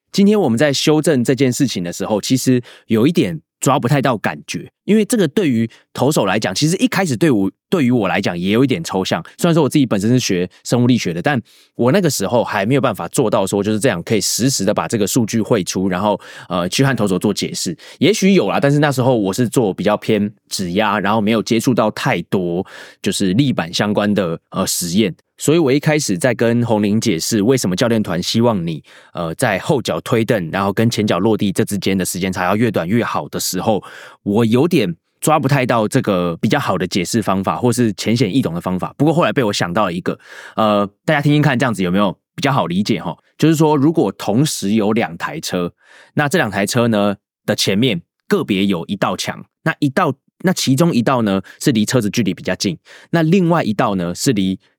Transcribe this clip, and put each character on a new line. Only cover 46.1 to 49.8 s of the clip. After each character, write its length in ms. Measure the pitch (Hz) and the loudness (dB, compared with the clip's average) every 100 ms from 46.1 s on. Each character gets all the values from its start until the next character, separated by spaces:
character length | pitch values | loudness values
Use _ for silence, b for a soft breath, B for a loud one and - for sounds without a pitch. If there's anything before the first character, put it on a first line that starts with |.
那 140 | 147 147 | -2 0
这 100 | 175 | 0
两 100 | 117 | 0
台 160 | 98 | -2
车 220 | 101 123 117 | -2 0 2
呢 300 | 104 101 98 _ _ | 2 0 -2 _ _
的 120 | - 104 | -4 -2
前 200 | - 98 | 0 0
面 260 | 131 87 - _ - | 0 -2 -6 _ -4
个 160 | 202 | -2
别 220 | 135 95 101 | 0 0 0
有 200 | 87 - | -2 -4
一 80 | |
道 220 | 98 - 92 | -4 -4 -4
墙， 280 | - - - _ | -8 -10 -14 _
那 100 | 160 - | -6 -2